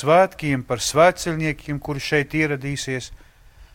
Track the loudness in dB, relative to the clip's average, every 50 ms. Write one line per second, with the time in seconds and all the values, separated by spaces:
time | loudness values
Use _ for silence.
0 | 2 4 6 6 4 4 0 -4 -4 -2 -2 -2 -2 -4 -4 -4 -4 0 4 6
1 | 6 6 4 2 -2 -4 -4 -2 -2 -4 -4 -6 -8 -8 -8 -6 -6 -6 -8 -6
2 | -4 -2 0 0 0 0 -2 -2 -2 -2 -2 -4 -6 -6 -8 -6 -6 -6 -6 -6
3 | -8 -12 -16 -20 -20 -20 _ _ _ -20 _ -20 -20 -20